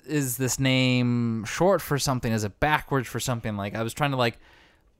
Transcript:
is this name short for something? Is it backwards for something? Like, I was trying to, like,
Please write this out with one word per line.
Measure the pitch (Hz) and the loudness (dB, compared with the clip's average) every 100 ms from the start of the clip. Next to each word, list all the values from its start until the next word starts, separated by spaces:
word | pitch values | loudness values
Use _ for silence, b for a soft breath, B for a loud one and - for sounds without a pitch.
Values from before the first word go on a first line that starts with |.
| - | -4
is | 151 135 123 | -2 0 0
this | 131 - | -2 0
name | 135 131 127 127 123 120 117 113 107 | 2 4 4 4 2 2 0 -2 -4
short | - 180 180 | 0 2 2
for | - 143 | 0 -2
something? | - 127 117 | 0 -2 0
Is | 110 | -2
it | 107 - | -2 -2
backwards | 143 151 - 139 117 | 0 0 0 -2 -2
for | 120 | -4
something? | - 117 113 101 | -4 -4 -4 -6
Like, | 101 | -6
I | 101 | -4
was | 113 | -4
trying | - 147 | -2 0
to, | 131 | 2
like, | 120 - b b b b b _ | 0 -2 b b b b b _